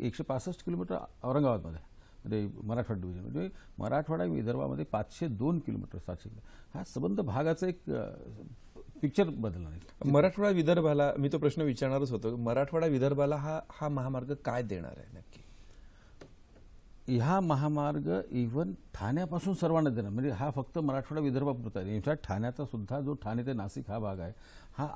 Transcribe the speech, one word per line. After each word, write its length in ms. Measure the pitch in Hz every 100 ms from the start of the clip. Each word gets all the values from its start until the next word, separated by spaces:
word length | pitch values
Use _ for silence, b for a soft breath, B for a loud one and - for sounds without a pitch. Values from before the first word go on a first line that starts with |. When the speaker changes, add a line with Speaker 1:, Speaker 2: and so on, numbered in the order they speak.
Speaker 1:
एकशे 220 | 123 -
पासष्ट 420 | 156 131 - 175
किलोमीटर 320 | - 175 180 - - -
औरंगाबादमध्ये 560 | 123 135 139 110 82 80
आहे, 140 | - - b b
म्हणजे 420 | - 107 104 - 107
मराठवाडा 340 | 117 117 104
डिव्हिजन, 240 | 90 73
म्हणजे 240 | 107 135 190 - B -
मराठवाडा 460 | 101 135 156 160
विदर्भामध्ये 600 | 180 151 113 123 139 135
पाचशे 420 | 151 107 104 - 165
दोन 320 | 104 135 170
किलोमीटर, 400 | - 104 95 92
सातशे 300 | - 87 104
किलो-, 500 | 110 - - - -
हा 60 |
संबंध 360 | 185 127 165 202
भागाचा 460 | 160 131 156 165 185
एक, 240 | 180 -
अ, 200 | 127 107 - - 107 - - - - - -
पिक्चर 260 | 147 165 175
बदलणार 440 | 139 110 90 82
आहे. 380 | 80 - - 139
Speaker 2:
मराठवाडा 400 | 139 185 190 208
विदर्भाला, 600 | 185 156 175 160 147 143 -
मी 100 | 139
तो 60 | 160
प्रश्न 240 | 147 156
विचारणारच 500 | 151 120 135 135 139
होतो, 240 | 113 110 120
मराठवाडा 500 | 117 120 139 165 165
विदर्भाला 500 | 135 135 143 143 147
हा, 240 | 147 156 -
हा 180 | - 151
महामार्ग 460 | 143 131 131 127
काय 280 | 143 - 120
देणार 320 | 113 92 82 -
आहे 220 | - -
नक्की? 240 | - - - b b b b b b b - - - - - - - - - 123
Speaker 1:
ह्या 240 | 127 190
महामार्ग 800 | 175 139 151 147 147 151 139 185 -
even 400 | 123 117 131 180 185 -
ठाण्यापासून 600 | - 101 147 180 170 190
सर्वांना 360 | 190 170 165 151
देणार, 200 | 117 101
म्हणजे 200 | 107 139
हा 200 | 101 139
फक्त 280 | 139 127 175
मराठवाडा 440 | 147 135 131 151
विदर्भापुरता 580 | 147 131 143 123 110 101
आहे. 180 | 92 107
In 60 |
fact, 220 | 117 156 -
ठाण्याचा 360 | 98 117 127
सुद्धा 360 | 139 113 101 131
जो 140 | 139
ठाणे 320 | 147 107 113 123
ते 60 |
नाशिक 380 | 127 98 - 120
हा 80 | 107
भाग 200 | 104 95
आहे, 140 | 85 95 B B B -
हा 100 | 147